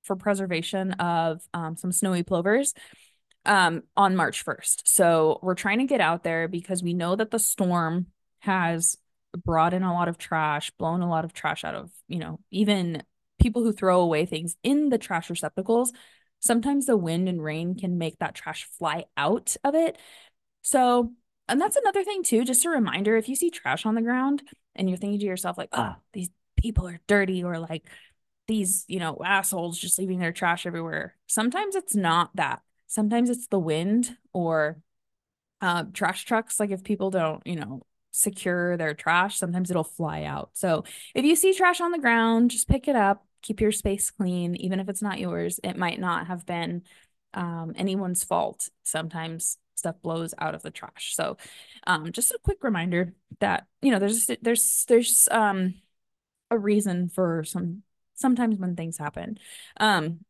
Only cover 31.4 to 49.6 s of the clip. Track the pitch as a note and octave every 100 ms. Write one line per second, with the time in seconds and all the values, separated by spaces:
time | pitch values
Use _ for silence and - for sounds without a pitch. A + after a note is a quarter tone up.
31.4 | A3+ E4 G#4 F#4+ F#4 G#3 F3+ E3 E3+ -
32.4 | C#3 - _ _ - - G#3+ A#3 B3 A#3+
33.4 | - G3 D#3+ D#3 F3+ A3+ A#3+ - _ F3+
34.4 | E3 D#3+ D3+ D#3+ - _ _ _ _ _
35.4 | _ _ F#3 F3 D#3+ - F3+ F#3 - A3+
36.4 | A3+ - G#3 F#3+ F#3+ G3+ F#3+ F#3 D#3+ D#3
37.4 | - E3+ C#3+ C3+ - _ _ - G#3 F#3+
38.4 | F#3+ F3 F3 F3 D#3+ D3+ - E3+ G3 -
39.4 | F3 F3 F3+ F3+ D#3 - D#3+ D#3 D3+ C#3+
40.4 | - - F#3+ D#3+ - - - - C#4+ E4
41.4 | F#4+ F#4+ F4+ F4 F4 F4 C4 A#3 A3+ A3+
42.4 | A#3+ A#3+ - C#4 D4 B3+ G3 G3+ _ _
43.4 | - G#3+ A3 G#3 G#3 G3 - - F#3 F3+
44.4 | F3 F3 F#3 F#3+ F#3+ F#3+ G#3 F3+ F#3 E3+
45.4 | E3+ - F#3+ F3+ F3 - F3+ E3+ E3 F3+
46.4 | - E3+ E3+ F3 F3 - _ _ _ -
47.4 | F3 E3 D#3+ - F#3+ F#3+ F#3 F3+ - F3
48.4 | - - - - - D#3+ D#3+ E3 E3 E3
49.4 | - -